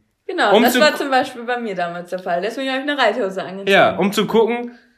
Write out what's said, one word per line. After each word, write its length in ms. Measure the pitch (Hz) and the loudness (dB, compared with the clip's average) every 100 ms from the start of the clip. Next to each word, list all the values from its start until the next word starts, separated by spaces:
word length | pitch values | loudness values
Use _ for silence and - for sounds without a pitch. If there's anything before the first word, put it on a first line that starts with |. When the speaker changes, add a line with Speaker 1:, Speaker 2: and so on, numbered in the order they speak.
| _ _ - | _ _ -10
Speaker 1:
Genau, 260 | 359 226 208 | -2 4 4
Speaker 2:
Um 60 | |
Speaker 1:
das 120 | 240 | 4
Speaker 2:
zu 60 | 247 | 4
Speaker 1:
war 120 | 302 | 2
Speaker 2:
gu- 60 | 294 | 2
Speaker 1:
zum 120 | 285 | 0
Beispiel 320 | 262 - 240 | 0 -2 -8
bei 160 | 233 240 | -8 -6
mir 160 | 233 | -6
damals 360 | 180 175 175 175 | -6 -6 -8 -10
der 100 | 185 | -10
Fall. 200 | 185 175 | -4 -4
Deswegen 280 | 202 247 269 | -4 -6 -6
habe 140 | 262 | -6
ich 40 | 285 | -4
eine 80 | 277 | 0
Reithose 400 | 226 233 190 185 | 0 0 -4 -4
angezogen. 280 | 180 190 196 | -8 -6 2
Speaker 2:
Ja, 240 | 190 120 92 | 4 4 4
um 160 | 196 | 0
zu 160 | 208 190 | 0 2
gucken, 500 | 220 220 240 240 - _ | 2 2 0 -6 -14 _